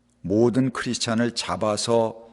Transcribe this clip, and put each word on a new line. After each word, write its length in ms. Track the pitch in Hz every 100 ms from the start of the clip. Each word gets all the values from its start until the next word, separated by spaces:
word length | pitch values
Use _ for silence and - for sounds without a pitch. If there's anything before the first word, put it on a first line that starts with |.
| _ _
모든 500 | 82 107 120 120 131
크리스찬을 600 | - 127 113 117 113 117
잡아서 960 | 117 - 92 107 107 - 117 113 - -